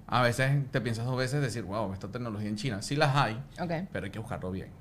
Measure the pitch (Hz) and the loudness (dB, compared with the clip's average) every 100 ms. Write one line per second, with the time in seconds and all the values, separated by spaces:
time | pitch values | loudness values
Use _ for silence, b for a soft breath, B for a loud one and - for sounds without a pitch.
0 | - 120 120 117 131 143 127 135 117 113 | 0 4 4 4 4 4 2 0 0 0
1 | 120 127 127 147 131 113 90 107 98 95 | 0 0 2 2 0 -2 -2 -2 -2 -4
2 | 101 120 120 104 104 107 135 101 - 143 | -6 -6 -6 -4 -2 -2 -2 -4 -2 2
3 | 147 139 117 113 - - 175 160 196 - | 4 4 2 0 -8 -6 -4 -2 -4 -6
4 | 95 101 - 90 92 92 - - | -6 -8 -6 -6 -4 -6 -8 -12